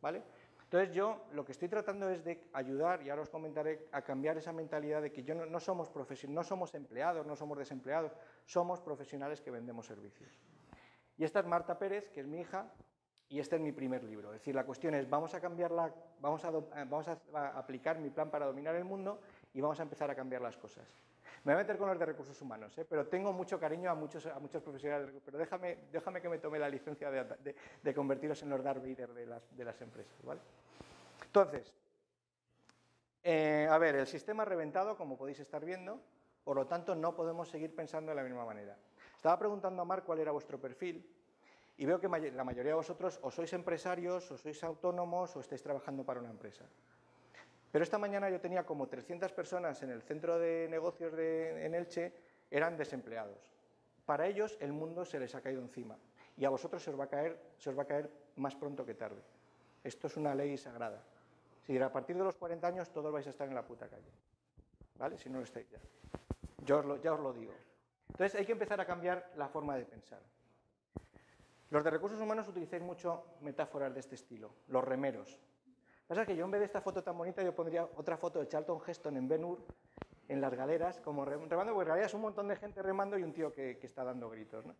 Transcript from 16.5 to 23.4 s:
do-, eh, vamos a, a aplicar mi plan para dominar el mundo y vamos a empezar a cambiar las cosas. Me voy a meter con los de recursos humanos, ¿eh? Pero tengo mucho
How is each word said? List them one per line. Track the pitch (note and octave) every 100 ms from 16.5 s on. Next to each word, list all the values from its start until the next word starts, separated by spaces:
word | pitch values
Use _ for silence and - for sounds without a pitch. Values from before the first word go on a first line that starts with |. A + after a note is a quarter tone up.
do-, | D#3+ D3+
eh, | D3 C3+
vamos | C#3+ D#3
a, | E3 -
a | D3+ C#3+ C3+
aplicar | C3 C3 D#3+ D#3+
mi | D3+
plan | C#3 D3+
para | D3+ C#3+
dominar | C3+ D3
el | E3+
mundo | F3+ G3 F#3+ G#3 - - -
y | C3
vamos | D3 D3
a |
empezar | D#3+ - D3
a | C3+
cambiar | C3 B2+
las | A#2+ A2+
cosas. | G#2+ - A2+ - - _ - -
Me | -
voy | D#3
a |
meter | G3+ G3
con | G3
los | F#3
de | D#3+
recursos | D3+ C3+ C#3
humanos, | C#3 A2 G#2+ -
¿eh? |
Pero | D#3+ D#3 D3
tengo | F3+ G3
mucho | F#3